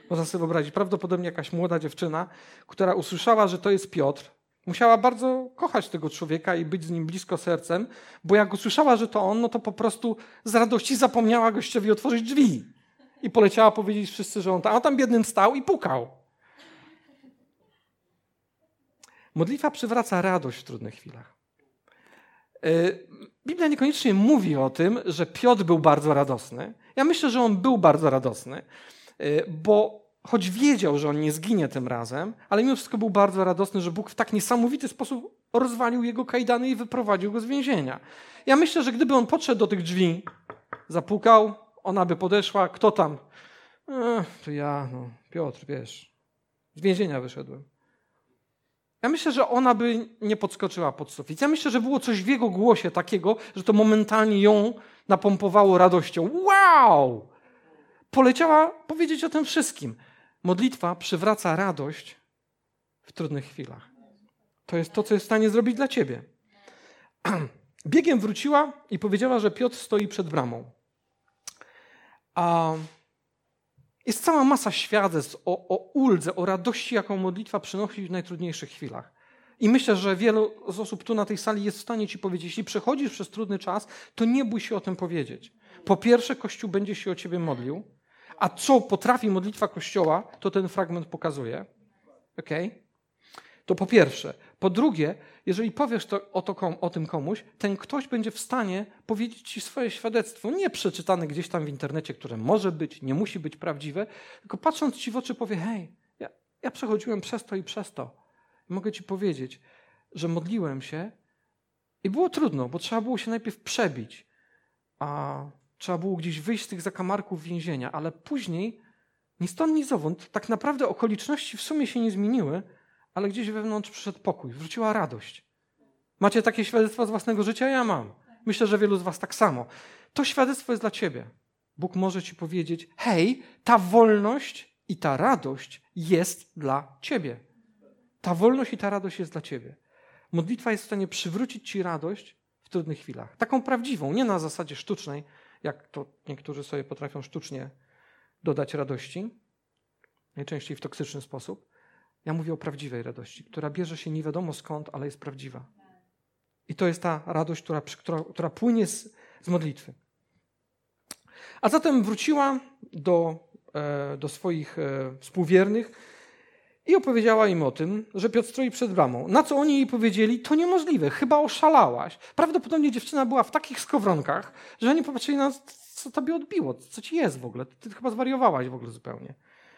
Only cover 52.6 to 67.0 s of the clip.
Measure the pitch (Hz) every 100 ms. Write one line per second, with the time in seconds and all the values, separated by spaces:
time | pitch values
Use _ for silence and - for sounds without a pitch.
52.6 | 226 220 175 170 170 196 170 220 - -
53.6 | 185 208 214 214 214 220 220 202 202 214
54.6 | 208 233 - - - 196 202 196 202 202
55.6 | 202 180 180 180 - - 170 320 381 392
56.6 | 381 320 240 160 135 117 131 _ _ _
57.6 | _ _ _ _ _ - 254 247 330 311
58.6 | 320 - - 311 320 302 320 311 294 -
59.6 | 262 - 135 110 - _ _ _ 175 180
60.6 | 247 254 170 175 - 175 190 214 180 160
61.6 | 196 156 143 151 - - _ _ _ _
62.6 | _ _ _ _ _ - 160 143 135 -
63.6 | 131 123 - _ _ _ _ _ _ _
64.6 | - 170 165 - 214 208 - 220 220 214
65.6 | 233 233 269 - 147 120 - _ _ _
66.6 | - - - _